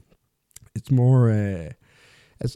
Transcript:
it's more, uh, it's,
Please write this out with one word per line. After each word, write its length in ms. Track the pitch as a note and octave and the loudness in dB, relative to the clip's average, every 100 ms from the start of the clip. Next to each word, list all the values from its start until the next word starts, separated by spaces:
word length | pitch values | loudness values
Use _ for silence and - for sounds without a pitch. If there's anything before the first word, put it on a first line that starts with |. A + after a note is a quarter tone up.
| _ _ _ _ _ - _ | _ _ _ _ _ -20 _
it's 160 | - - | -12 -2
more, 400 | C3 B2 C3 A#2 | 2 4 4 4
uh, 440 | G#2+ G2+ F#2 D#2+ - _ _ _ _ _ - | 0 -2 -6 -10 -16 _ _ _ _ _ -12
it's, 160 | B2 | -10